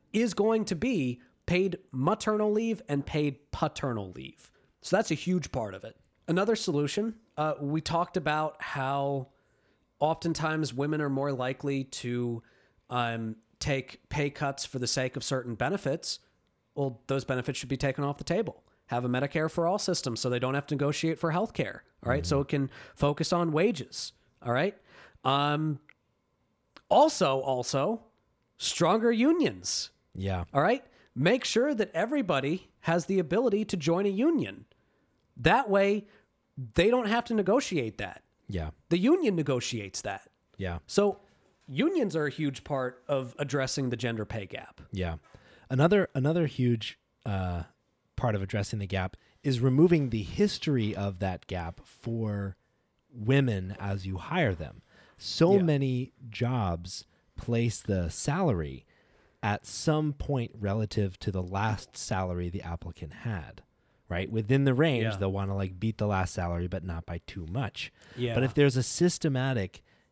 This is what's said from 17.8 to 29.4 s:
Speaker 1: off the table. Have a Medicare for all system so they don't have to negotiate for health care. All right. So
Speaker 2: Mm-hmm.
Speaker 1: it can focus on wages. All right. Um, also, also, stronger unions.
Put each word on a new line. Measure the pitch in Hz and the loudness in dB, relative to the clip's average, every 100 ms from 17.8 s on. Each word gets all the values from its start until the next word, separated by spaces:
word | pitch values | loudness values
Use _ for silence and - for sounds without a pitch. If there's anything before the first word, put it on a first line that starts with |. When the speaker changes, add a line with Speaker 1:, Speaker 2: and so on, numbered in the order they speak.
| 143 135 | 0 0
Speaker 1:
off | 143 143 | -4 -4
the | |
table. | - 185 196 - _ _ - | -2 -2 -2 -8 _ _ -4
Have | 123 | -2
a | 123 | 0
Medicare | 127 139 156 156 | 0 0 0 -2
for | - 170 | 0 0
all | 208 | 0
system | - 165 135 | 0 -2 -2
so | 113 127 | -2 -2
they | 123 | 0
don't | 127 | 0
have | 139 - | -2 -2
to | 143 | 0
negotiate | 143 143 160 160 | 0 0 -2 0
for | 165 | -2
health | 170 220 | 0 -2
care. | - 113 - _ _ | -4 -6 -6 _ _
All | 120 | -2
right. | 135 | 0
So | 85 143 | 2 0
Speaker 2:
Mm-hmm. | |
Speaker 1:
it | 143 | 0
can | 143 135 - - | 0 -2 -6 -16
focus | - 143 147 160 | -2 0 0 0
on | 175 170 | 2 2
wages. | 151 208 156 110 - - _ _ _ | 2 2 0 -8 -10 -12 _ _ _
All | 120 | -2
right. | 123 190 - _ - - _ | 0 0 -4 _ -20 -20 _
Um, | 131 139 147 147 156 143 _ _ _ _ _ _ _ _ _ - - | 0 2 2 0 0 -4 _ _ _ _ _ _ _ _ _ -14 4
also, | 220 302 - 160 135 | 6 6 4 2 2
also, | 135 127 - 135 160 226 - _ _ _ _ - | 0 -2 0 0 0 -2 -8 _ _ _ _ -6
stronger | - - 165 220 233 | -4 2 4 4 4
unions. | 226 277 339 | 4 4 4